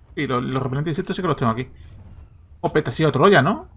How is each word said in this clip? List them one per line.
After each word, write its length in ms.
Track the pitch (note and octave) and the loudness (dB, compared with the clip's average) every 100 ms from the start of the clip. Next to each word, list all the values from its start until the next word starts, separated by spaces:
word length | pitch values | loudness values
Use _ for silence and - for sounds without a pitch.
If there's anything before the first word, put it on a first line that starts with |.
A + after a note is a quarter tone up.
| - - | -14 -8
y 100 | C#3 | -4
los, 160 | B2 | -2
los 200 | C3 C3 | -2 -4
repelentes 240 | B2 C3 D#3 | -4 -4 -4
de 40 | |
insectos 260 | D#3 F#3+ G3 | -4 -4 -4
sí 60 | |
que 60 | F3+ | -2
los 80 | C#3+ | 0
tengo 160 | A#2+ | 0
aquí. 160 | A2 C3 - - - - - - - - - | -2 -6 -12 -20 -20 -20 -20 -20 -20 -20 -8
Oh, 120 | E3 | -2
peta, 180 | D#3 D3 | -2 -2
sí, 140 | B2 | 0
otro 240 | D#3 C3 F#3 | 0 4 6
ya, 140 | F3+ | 6
¿no? 260 | C#3 D4 F#4+ | 4 0 -6